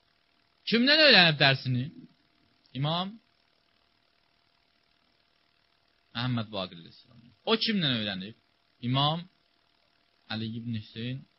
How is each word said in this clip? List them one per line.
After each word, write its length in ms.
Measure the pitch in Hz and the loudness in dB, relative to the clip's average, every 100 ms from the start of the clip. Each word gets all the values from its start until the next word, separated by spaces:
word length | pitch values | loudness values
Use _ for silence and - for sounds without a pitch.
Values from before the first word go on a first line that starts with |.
| _ _ _ _ _ _ - | _ _ _ _ _ _ -2
Kimdən 320 | 226 254 311 | 2 4 4
öyrənib 380 | 302 208 175 143 | 6 8 6 6
dərsini? 460 | 143 135 127 127 135 - - _ _ _ _ _ _ | 2 2 0 -4 -4 -10 -20 _ _ _ _ _ _
İmam 360 | 127 147 170 190 226 _ _ _ _ _ _ _ _ _ 50 50 50 50 50 50 50 50 50 50 50 _ _ _ _ _ _ _ _ _ 117 | -6 -4 -4 -6 -10 _ _ _ _ _ _ _ _ _ _ _ _ _ _ _ _ _ _ _ _ _ _ _ _ _ _ _ _ _ -6
Məhəmməd 360 | 123 120 107 | -2 -2 -4
Baqir 260 | 104 92 85 | -6 -8 -12
əleyhissalam. 420 | 82 - _ - - _ | -20 -20 _ -20 -20 _
O 160 | - 220 | -2 -2
kimdən 380 | 220 208 151 120 | 0 -2 0 -2
öyrənib? 400 | 107 95 95 - _ _ _ _ | -4 -6 -10 -16 _ _ _ _
İmam 360 | 120 131 147 165 180 _ _ _ _ _ _ _ _ _ _ | -4 0 0 -2 -8 _ _ _ _ _ _ _ _ _ _
Əli 180 | 107 110 | -8 -8
ibn 240 | 117 117 113 | -8 -8 -8
Hüseyn 420 | 104 113 120 131 - | -10 -12 -10 -10 -14